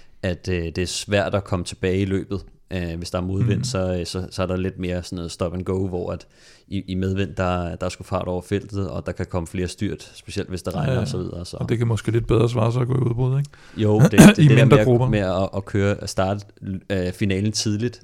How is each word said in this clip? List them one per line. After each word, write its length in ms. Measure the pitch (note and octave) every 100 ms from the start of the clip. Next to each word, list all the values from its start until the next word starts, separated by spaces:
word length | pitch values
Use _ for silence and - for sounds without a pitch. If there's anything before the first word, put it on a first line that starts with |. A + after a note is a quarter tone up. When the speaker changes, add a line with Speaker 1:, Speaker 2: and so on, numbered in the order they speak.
| - -
Speaker 1:
at, 260 | F#2+ F2 -
øh, 160 | F2+
det 140 | E2 D#2+
er 80 | F2+
svært 480 | - - G2+ F#2
at 100 | G2+
komme 200 | - F#2
tilbage 360 | F2 - F#2 F#2
i 40 |
løbet. 360 | G2 F#2+ - G2 - - -
Øh, 260 | F#2+ F2 E2
hvis 120 | E2+
der 80 | F2+
er 40 |
modvind, 360 | F2+ F#2+ A#2 G#2
Speaker 2:
Mm. 60 |
Speaker 1:
så, 300 | - F#2+ F#2 F2+
øh, 80 | E2+
så, 220 | F#2+ F2+
så 120 | -
er 40 | F#2
der 100 | F#2
lidt 220 | F#2 F#2
mere 240 | F2+ F2+
sådan 140 | F2 F2+
noget 140 | E2+
stop 240 | - F2+
and 100 | F2
go, 220 | F2+ F#2+ G2
hvor 240 | F2+ F2+
at 140 | F2+ - _ - - -
i, 120 | G2 -
i 60 |
medvind, 400 | F#2 F#2+ F#2+ G2 -
der, 400 | F#2 F2+ F2 F2
der 100 | F2+
er 40 |
sgu 140 | -
fart 180 | - F#2+ F2+
over 140 | F2+
feltet, 480 | - G2+ - G2+ F#2+
og 160 | F#2 F2
der 60 |
kan 140 | F2 F#2+
komme 200 | F#2 E2
flere 220 | F#2+ F2+
styrt, 420 | - G2+ D#2 -
specielt 340 | - - - F2+
hvis 140 | F2+
der 140 | - -
regner 140 | -
Speaker 2:
Ja, 20 | B2+
ja. 40 |
Speaker 1:
og 80 | A2
så 100 | F2+
videre, 260 | F2+ E2+
så. 120 | F2 -
Speaker 2:
Og 120 | A2+
det 100 | A#2
kan 80 | A#2
måske 240 | A2 -
lidt 160 | A2+ A2+
bedre 220 | A2+ A#2
svare 240 | A#2+ A2+
sig 100 | A#2+
at 60 | A#2+
gå 60 |
i 40 | C3
udbrud, 400 | C3 A#2+ B2+ C3
ikke? 120 | C#3+ - - -
Speaker 1:
Jo, 220 | G#2+ G#2+
Speaker 2:
<clears throat> 100 | -
Speaker 1:
det, 20 |
det, 260 | G#2 F3 G#3
Speaker 2:
I 40 |
Speaker 1:
det 80 | D3+
der 60 | -
Speaker 2:
mindre 100 | C3
Speaker 1:
med 120 | C#3
at, 80 | A2+
Speaker 2:
grupper. 220 | A#2+ A#2+
Speaker 1:
med 100 | G#2+
at, 300 | F#2+ F2+ F#2+ F#2+
at 80 |
køre, 300 | - G#2 G2 G2+
at 80 | F#2
starte, 300 | - F#2+ G#2 G2+ - G2 F#2+ -
øh, 220 | G2 F2+
finalen 400 | F#2 G#2 F#2+ G#2+
tidligt, 480 | G#2 A2 G#2 A#2+ A#2+